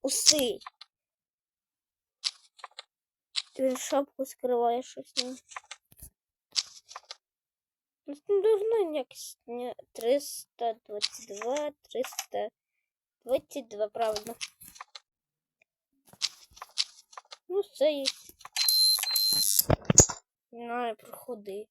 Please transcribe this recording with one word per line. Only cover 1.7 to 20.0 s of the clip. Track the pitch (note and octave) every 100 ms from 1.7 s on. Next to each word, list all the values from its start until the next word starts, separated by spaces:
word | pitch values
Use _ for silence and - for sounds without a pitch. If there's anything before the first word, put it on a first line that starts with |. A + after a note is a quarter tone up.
| _ _ _ _ _ - - _ - - - - _ _ _ _ - - -
Він | C4 B3+
шапку | - C#4 C#4+ -
скриває | C4 - B3 A#3+ A#3 A#3+
щось, | C4 - C4+ -
ну. | B3 C4 _ - _ - _ - - _ _ _ _ - - - _ - _ - _ _ _ _ _ _ _ _
Ну, | -
це | C#4+ -
не | G4+
должно | G#4 G#4 A4 A4+ F4
ніяк | D4+ B3+
с-, | - - - -
не, | A#3+ B3 - -
триста | - A3+ C#4+ C#4+ - - - A#3
двадцять | A3+ - G#3 - - A3+ G3+
два, | A3+ C#4+ D4 G3
триста | _ A3 - - - G3+ G#3 _ _ _ _ _ _ _
двадцять | A#3 C#4+ _ D4 A3+
два, | G#3 G#3
правильно. | A3+ A3+ G#3+ G#3+ A#3 - _ - - - - _ _ _ _ _ _ _ _ _ _ _ - - - - - - - - - _ - _ - -
Ну, | F#4+
це | - - D4+
є. | C#4+ C4+ - - _ - - - - - - - - - - - G2 - - - -